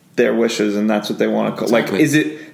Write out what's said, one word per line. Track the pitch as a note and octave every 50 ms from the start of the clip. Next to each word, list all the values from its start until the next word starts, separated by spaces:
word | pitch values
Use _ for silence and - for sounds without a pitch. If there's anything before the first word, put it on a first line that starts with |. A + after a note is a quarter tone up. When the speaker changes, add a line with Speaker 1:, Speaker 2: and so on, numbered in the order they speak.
| _ _ _
Speaker 1:
their | - B2 A#2 A2+
wishes | A2+ A#2 A#2 A2+ - - G#2+ G2+
and | G#2 G#2+ G#2+
that's | A2 G#2 G#2 -
what | A2 -
they | A2+ A2
wanna | G#2+ G#2+ A2 G#2+ G#2+
call? | - G#2+
Speaker 2:
Exactly. | G2+ A#2 A2+ A2 - G2+ F#2+
Speaker 1:
Like, | D#3
is | D3 C#3
it, | D3+ D3+ - - - - -